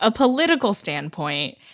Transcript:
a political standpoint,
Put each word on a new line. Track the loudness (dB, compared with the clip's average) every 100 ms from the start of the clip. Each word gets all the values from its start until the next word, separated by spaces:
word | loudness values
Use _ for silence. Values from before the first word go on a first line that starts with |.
a | 0
political | 4 2 4 2 2 0
standpoint, | -2 -4 -8 -8 -6 -6 -4 -6 -10 -20